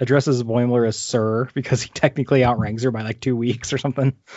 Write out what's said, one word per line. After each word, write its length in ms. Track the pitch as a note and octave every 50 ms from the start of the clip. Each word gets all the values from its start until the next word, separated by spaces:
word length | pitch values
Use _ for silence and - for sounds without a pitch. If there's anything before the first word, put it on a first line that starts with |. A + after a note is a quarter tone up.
addresses 420 | C3 B2 C3 C#3+ B2+ D3 C3+ B2 A#2+
Boimler 460 | A2+ A2+ A#2+ B2 B2 B2 A#2+ A#2 A2+
as 80 | G#2+
sir 500 | - - - - A#2+ A2 A2 A2 A2+ B2+ B2+ -
because 300 | - B2+ - C3 B2 -
he 80 | -
technically 520 | - - - D3+ - - C3 - C#3+ C3+ B2+
outranks 400 | A#2+ A#2+ A#2+ A2 G#2+ A2 A2+ A#2+
her 60 | C3
by, 120 | A#2 A2 A2
like, 180 | A2 A2+ -
two 160 | - C3 B2
weeks 340 | A#2 A#2 B2 A#2 A#2 - - C#3+
or 20 |
something. 380 | C3+ - C#3+ C3 - C3+ C3+ C3+ - _ - -